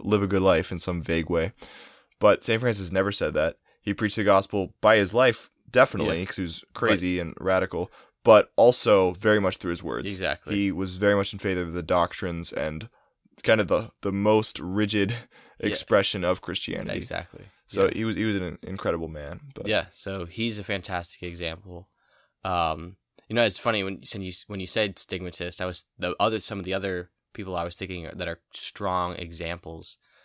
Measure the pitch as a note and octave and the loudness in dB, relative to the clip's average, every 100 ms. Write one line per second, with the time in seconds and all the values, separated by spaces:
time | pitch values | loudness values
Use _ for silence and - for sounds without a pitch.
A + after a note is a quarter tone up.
0 | - G#2 G2 G2 F#2+ E2+ D#2+ F2+ - F2 | 2 2 4 4 4 4 2 -6 -4 -4
1 | D#2+ E2+ D#2+ E2 D#2+ - - - - - | -2 -2 0 0 0 -4 -20 -20 -20 -20
2 | _ - G#2+ G2 - A2+ B2 G2+ F#2 F#2+ | _ 2 4 4 2 0 2 -2 -2 0
3 | G2 G2 E2 D2+ D#2 - _ _ - G2 | 0 0 0 0 0 -2 _ _ -6 -2
4 | G#2+ - G#2 G2 G2 G2+ F#2 - G2+ A2 | -2 0 4 4 4 -2 -4 2 6 6
5 | G2 G#2+ B2+ A2+ - _ _ B2 C3+ G2+ | 6 4 4 2 -6 _ _ 4 4 4
6 | D#2 E2 F#2+ - F2 D#2+ - - A2+ G#2 | -2 -2 -4 -6 -6 -6 -12 -4 0 0
7 | F2+ F2+ E2+ - F#2 F#2 F#2 F2+ F2+ - | 0 -2 -4 -6 0 0 0 -4 -6 -10
8 | - _ - G#2+ - - A#2 - - G2+ | -20 _ 8 10 8 6 6 6 6 6
9 | F#2 F2+ G#2+ G#2+ G2 - F#2 E2+ F2 A#1+ | 4 2 4 4 4 -2 -4 -4 -4 -6
10 | F2 F#2+ F2+ C#2 - G2+ G2+ E2+ F#2+ F2+ | -6 -4 -4 -4 -4 -2 -2 -2 -6 0
11 | G2+ G2+ G2 G2 G#2 F2+ F2 E2+ E2 F2+ | 2 4 0 -4 -2 -2 -2 -4 0 2
12 | F2 - F#2+ E2+ E2+ - D#2 D#2 A2+ _ | 2 0 -6 -6 -6 -4 -4 -6 -10 _
13 | _ _ _ _ - A2 G2 E2+ A2+ _ | _ _ _ _ 2 2 4 0 0 _
14 | G2+ G2 G2+ G#2+ G#2+ - F2 F#2+ G#2 G#2+ | -4 0 4 4 2 -4 -4 -2 0 2
15 | G2 A#2 - _ - - G#2 G#2 - G#2+ | 0 -2 -10 _ -20 -6 -4 -2 2 2
16 | G2 G#2 F2+ F#2 - F2 - - - - | 2 0 -2 -2 -4 -6 -6 -8 -6 -8
17 | - - - - G2 _ - - F#2+ - | -6 -8 -10 -14 -20 _ -8 2 2 2
18 | A2+ F2 A2 G2 F2+ D#2+ - F#2+ G2+ E2+ | -2 -2 0 -2 -4 -8 -10 -6 -4 -4
19 | D#2+ D2+ D2 F2 C#3+ - G#2 G#2+ - - | -4 -8 -12 -14 -14 -12 -2 -2 -2 -10
20 | - G2 F2 E2+ A#2 G#2+ G2+ G2+ - F2+ | -10 -8 -10 -6 -4 -4 -6 -6 -4 -8
21 | F2 - F2 E2+ E2+ E2 G2 F2 F2+ _ | -8 -12 -12 -8 -8 -10 -14 -18 -18 _
22 | _ _ _ _ F#2+ F2+ E2 D#2+ E2+ F#2+ | _ _ _ _ -4 0 0 -2 -8 -16
23 | _ _ - A#2 A#2 - A#2+ A2 F#2+ G2 | _ _ -6 2 2 2 -2 -2 -2 -6
24 | - G2+ F#2 F2+ - G2+ F#2 - G#2+ F#2 | -10 -10 -8 -10 -8 -10 -6 -2 -2 -4
25 | - F#2 F2+ - F2 - F#2 F2 - - | -8 -8 -8 -10 -10 -6 -8 -8 -12 -8
26 | F2+ - G#2+ A2 - G2+ F2+ F#2+ F#2+ F2+ | -6 0 0 0 -6 -8 -4 -4 -2 -6
27 | F2 _ _ - F#2+ F2+ F2 - F#2 F2+ | -8 _ _ -14 -8 -6 -6 -6 -10 -10
28 | D#2+ - E2+ E2+ _ - - - G2 F#2 | -10 -8 -8 -8 _ -10 -10 -6 -2 0
29 | F2+ F2 F2 E2 E2 F2 F2 E2 - - | -2 -4 -10 -8 -8 -8 -10 -14 -14 -18
30 | _ _ | _ _